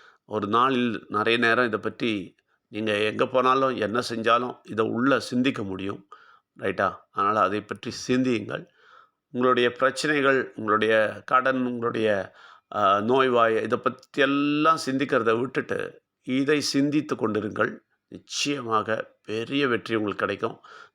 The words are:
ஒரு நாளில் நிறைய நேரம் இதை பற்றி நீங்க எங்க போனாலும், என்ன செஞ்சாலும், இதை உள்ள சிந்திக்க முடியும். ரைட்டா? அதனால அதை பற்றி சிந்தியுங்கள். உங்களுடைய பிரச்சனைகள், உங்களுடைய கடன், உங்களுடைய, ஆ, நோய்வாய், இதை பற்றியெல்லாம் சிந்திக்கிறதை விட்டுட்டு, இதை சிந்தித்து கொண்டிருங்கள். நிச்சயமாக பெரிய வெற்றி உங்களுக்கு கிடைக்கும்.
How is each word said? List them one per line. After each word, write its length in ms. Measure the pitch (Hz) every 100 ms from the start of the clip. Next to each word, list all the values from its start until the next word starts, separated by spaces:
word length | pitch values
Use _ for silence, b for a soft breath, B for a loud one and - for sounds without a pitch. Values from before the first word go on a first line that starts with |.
| b b
ஒரு 220 | - 107 101
நாளில் 580 | 113 131 123 120 104 -
நிறைய 300 | 104 107 117
நேரம் 280 | 117 113 123
இதை 120 | 104
பற்றி 560 | 107 101 120 104 85 _ _ _ _
நீங்க 300 | 107 110 104
எங்க 280 | 107 104 123
போனாலும், 500 | 127 127 135 135 110
என்ன 240 | 104 117 120
செஞ்சாலும், 480 | 117 113 117 123 -
இதை 260 | - 107 110
உள்ள 320 | 113 131 127
சிந்திக்க 420 | - 123 127 -
முடியும். 460 | 98 95 95 - - B B B _ -
ரைட்டா? 380 | 107 95 95 - _
அதனால 300 | - 101 107
அதை 220 | 92 104
பற்றி 280 | 101 107 120 - -
சிந்தியுங்கள். 580 | 127 131 113 110 131 175 b b b b b _
உங்களுடைய 420 | 123 127 123 120
பிரச்சனைகள், 800 | 120 131 131 151 151 135 135 117 -
உங்களுடைய 680 | 110 107 107 110 107 104 -
கடன், 400 | 127 131 131 127
உங்களுடைய, 680 | 123 117 117 107 101 92 B B B -
ஆ, 240 | 104 101 101
நோய்வாய், 640 | 107 131 131 120 113 110
இதை 160 | 113 120
பற்றியெல்லாம் 1000 | 127 120 _ - 135 143 147 147 156 160 -
சிந்திக்கிறதை 540 | 135 139 135 113 113
விட்டுட்டு, 640 | 123 147 - 98 - - _ _
இதை 380 | - 131 139 151
சிந்தித்து 540 | 135 139 143 147 147
கொண்டிருங்கள். 640 | 123 113 107 101 98 117 - _ _ _
நிச்சயமாக 1080 | 87 - - 143 143 117 110 104 110 - _
பெரிய 460 | - 107 117 139 139
வெற்றி 260 | 113 -
உங்களுக்கு 320 | 113 104 90 98
கிடைக்கும். 340 | 98 113 - B B B